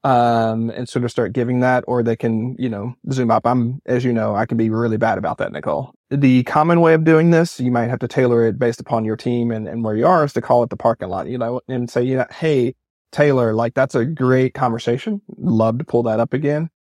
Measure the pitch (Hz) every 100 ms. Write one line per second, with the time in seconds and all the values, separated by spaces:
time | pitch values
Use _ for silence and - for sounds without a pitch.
0 | 143 123 120 117 113 110 113 - 120 127
1 | 120 - 107 120 120 127 127 127 - 123
2 | 117 113 120 110 120 127 123 101 117 -
3 | - 131 117 113 120 127 120 131 - 127
4 | 123 117 107 104 113 117 113 110 117 110
5 | 113 - - - - 71 - 71 127 _
6 | _ 139 139 127 123 151 156 170 165 160
7 | 160 160 170 165 170 - 127 123 117 123
8 | 131 - 127 117 113 110 120 113 - 117
9 | 110 110 123 120 120 110 107 117 110 107
10 | 143 180 147 - - 120 117 - - 117
11 | 92 90 71 123 117 123 - 127 120 135
12 | 123 131 - - 160 139 123 - _ _
13 | _ - 147 135 117 110 117 135 131 127
14 | 123 156 127 131 131 - 127 117 - 120
15 | - 202 - - - 113 113 120 160 123
16 | 117 110 117 156 147 151 165 _